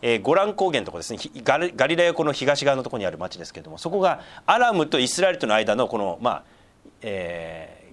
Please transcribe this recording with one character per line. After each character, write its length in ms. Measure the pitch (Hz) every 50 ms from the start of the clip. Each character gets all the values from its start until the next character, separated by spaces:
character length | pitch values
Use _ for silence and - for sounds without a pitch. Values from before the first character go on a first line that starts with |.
え 140 | - 120 117
ー、 60 | 107
ゴ 120 | - 131 165
ラ 100 | 190 202
ン 100 | 214 208
高 160 | 185 190 180
原 100 | 147 120
の 60 | 92
と 60 | 90
こ 60 | 82 82
で 60 | -
す 80 | -
ね。 60 | 113 98
ひ-、 120 | - - - 131
ガ 160 | 110 139 139 156
リ-、 140 | 175 180 -
ガ 120 | - 131
リ 100 | 147 170
ラ 80 | 170 175
ヤ 100 | 170 156
湖 100 | 165 156
の 80 | 151
東 320 | 139 - 131 143 143 - 135
側 120 | 143 135
の 60 | 131
と 80 | 120 -
こ 80 | 131 110
に 80 | 98
あ 40 | 90
る 80 | 82 78
町 200 | 92 90 - 87
で 60 | 82
す 80 | -
け 80 | - 80
れ 40 | -
ど 60 | -
も、 80 | 80 -
そ 120 | - 165
こ 100 | 190 196
が 200 | 185 175 151 - - - - - -
ア 120 | - 208 240
ラ 140 | 247 240
ム 140 | 208 165 151
と 120 | 151 165 135
イ 100 | 127 123
ス 120 | - 175
ラ 60 | 190 185
エ 40 |
ル 60 | 170 -
と 80 | 143
の 80 | 110 107
間 220 | 110 110 113 104
の 120 | 123 120 -
こ 100 | 117 107
の、 200 | 101 92 85 -
ま 100 | 117 120
あ、 140 | 90 67 - - - - _ _ _ _ - - _ _
え 880 | 117 107 98 95 87 85 87 85 82 82 80 80 80 - - - - -